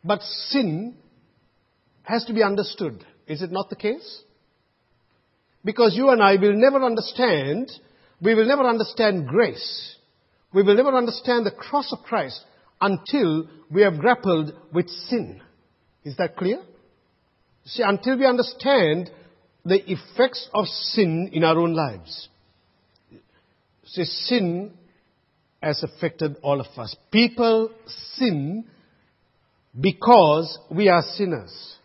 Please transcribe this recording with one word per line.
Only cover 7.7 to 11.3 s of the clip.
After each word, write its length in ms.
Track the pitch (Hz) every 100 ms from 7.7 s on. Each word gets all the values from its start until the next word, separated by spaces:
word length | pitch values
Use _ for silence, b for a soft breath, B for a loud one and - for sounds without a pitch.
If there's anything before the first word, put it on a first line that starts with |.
| - b b b b
we 120 | 185
will 140 | 220 220
never 160 | 285
understand 640 | 254 233 214 - 220 185 139
grace. 680 | 160 214 120 - - - - _ _ _ _ _
We 100 | 185
will 120 | 202 202
never 200 | 277 262
understand 500 | 240 226 -